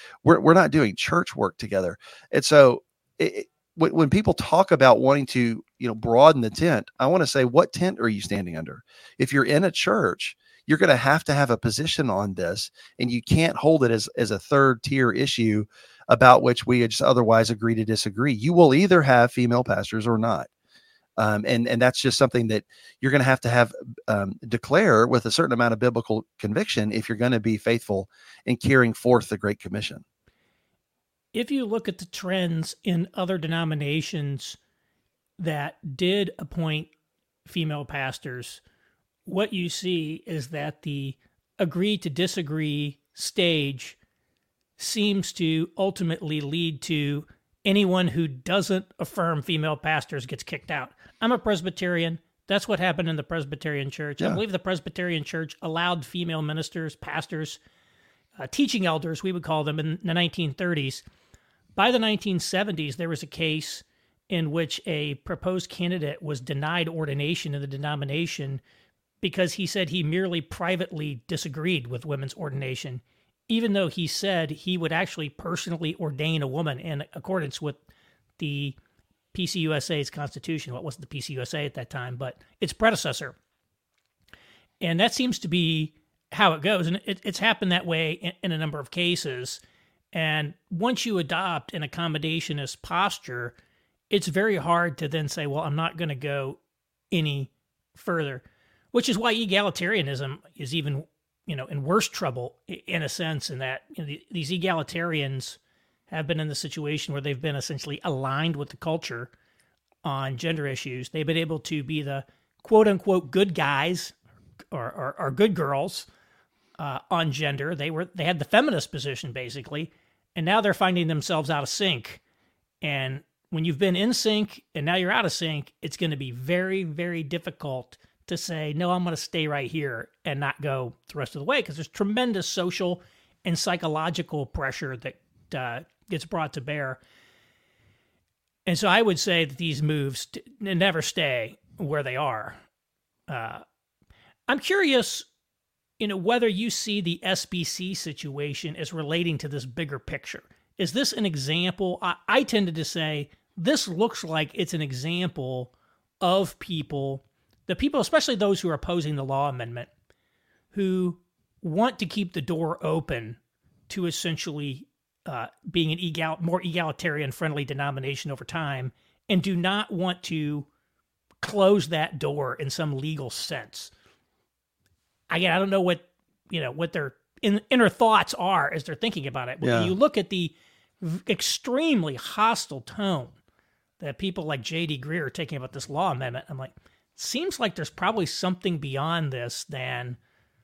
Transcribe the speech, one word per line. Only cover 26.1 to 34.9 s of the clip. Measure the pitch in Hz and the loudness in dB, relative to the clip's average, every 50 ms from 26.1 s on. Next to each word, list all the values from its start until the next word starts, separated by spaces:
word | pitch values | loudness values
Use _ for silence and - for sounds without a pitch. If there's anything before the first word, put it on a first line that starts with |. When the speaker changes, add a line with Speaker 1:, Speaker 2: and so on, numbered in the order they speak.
| 110 110 - _ _ - | -2 -2 -4 _ _ -6
Speaker 1:
conviction | - 101 107 - 214 - - 117 107 107 | -4 -2 0 0 0 0 0 0 0 0
if | 101 110 - - | 0 -2 -2 -2
you're | 113 | -2
gonna | 104 123 123 123 113 | 0 2 2 2 2
be | 104 113 110 | 2 2 0
faithful | 101 - 120 117 113 - - 101 98 92 - _ - - - - - - | 2 2 2 2 2 0 -2 -2 -2 -4 -6 _ -20 -20 -20 -20 -8 -2
in | - 123 | -2 -2
carrying | - - 131 135 131 120 113 110 | 0 2 6 6 8 6 6 4
forth | - - 123 123 113 - - | 2 4 6 6 6 4 2
the | 110 95 | -4 -2
Great | - 101 101 - | -2 -2 -2 -4
Commission. | - 90 95 104 107 - - - - _ _ _ _ _ _ _ _ _ _ _ _ _ _ _ _ _ _ _ _ _ _ _ _ _ - | -6 -6 -6 -4 -6 -6 -8 -12 -18 _ _ _ _ _ _ _ _ _ _ _ _ _ _ _ _ _ _ _ _ _ _ _ _ _ -4
Speaker 2:
If | 220 240 233 | -4 -2 -2
you | 285 269 247 | -2 -2 -2
look | 202 226 226 226 208 | 0 -2 -2 -2 -4
at | 175 - | -8 -8
the | 175 | -10
trends | - - - - 175 190 190 180 170 165 160 156 - - - - | -14 -12 -8 -4 -2 0 0 0 0 0 -2 -4 -4 -8 -6 -2
in | 202 175 165 180 - - | 0 0 0 0 -2 -2
other | 190 185 175 190 170 | -4 -2 -2 -2 -2
denominations | 156 156 165 165 165 156 156 147 147 143 151 160 147 - - 156 143 143 139 131 - - - - _ _ _ _ _ _ | -2 -2 -2 -2 0 -2 -2 -2 -2 0 0 -2 -2 -2 -4 -4 -4 -4 -6 -6 -8 -12 -16 -16 _ _ _ _ _ _